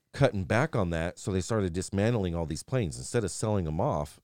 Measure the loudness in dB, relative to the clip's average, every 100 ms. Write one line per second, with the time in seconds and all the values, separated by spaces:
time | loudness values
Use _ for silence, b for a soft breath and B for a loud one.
0 | _ 2 2 2 2 2 2 0 0 0
1 | -2 -4 -2 -2 0 0 0 -2 -2 2
2 | 2 2 0 0 -2 -6 -4 -2 -2 -4
3 | -4 -2 -2 -2 0 0 0 0 0 0
4 | -4 -8